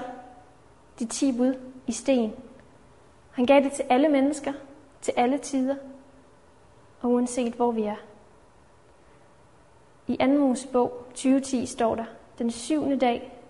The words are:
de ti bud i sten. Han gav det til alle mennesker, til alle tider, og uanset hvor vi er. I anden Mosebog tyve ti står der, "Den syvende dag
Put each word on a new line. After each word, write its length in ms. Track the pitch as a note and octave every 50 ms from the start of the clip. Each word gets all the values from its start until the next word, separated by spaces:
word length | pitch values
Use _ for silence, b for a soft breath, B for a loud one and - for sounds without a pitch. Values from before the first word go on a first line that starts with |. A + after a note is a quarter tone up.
| - - - - - - - - - - - - - - - - - - - -
de 60 | A#3+
ti 300 | A3+ - - C#4+ C4+ A#3+
bud 180 | A#3 B3 C4 C4 - - - - - -
i 60 | -
sten. 400 | A3+ - - C#4 C4+ A#3+ A3+ G#3+ - - - - - - - - - - - - - - - - - - - -
Han 140 | - C4 B3
gav 160 | A#3+ C#4 C#4+
det 100 | C4+ C#4
til 120 | - - C4 -
alle 180 | B3+ B3+ D4 D#4+
mennesker, 440 | C#4 C4 C4+ C#4+ D4+ - - C#4 C#4+ - - - - - - - - -
til 120 | - - -
alle 220 | A#3+ A#3+ B3 C#4 C#4
tider, 380 | - - C#4 C4 B3+ C4 C#4 C#4 - - - - - - - - - - - - _ _ _ _ _ - - - - - - -
og 100 | - A#3+
uanset 420 | A#3+ A#3+ B3 A#3+ - C4 A#3+ A#3
hvor 180 | A#3 A#3+ A#3+ A#3+
vi 120 | A3+ A3
er. 140 | G#3+ G#3 G#3 - - - - - - - - - - - - - - - - - _ - b b b b b b b b b b - - - - - - - - - - - _ -
I 100 | - A#3+ -
anden 180 | - C4 C#4+ D4
Mosebog 680 | C#4 C4 A#3+ A#3+ - - - B3 A#3+ - - - - - -
tyve 260 | - - C4 C4+ C#4
ti 260 | C4+ - C4 A#3 B3+
står 280 | - - - A#3 A3+ A3+
der, 100 | A3+ A3+ - - - - - - -
"Den 120 | A#3+ A#3
syvende 460 | A#3 - - - D#4 D4+ A#3+ C#4 C#4
dag 420 | B3+ C4+ A#3+ A#3 - - - - - - -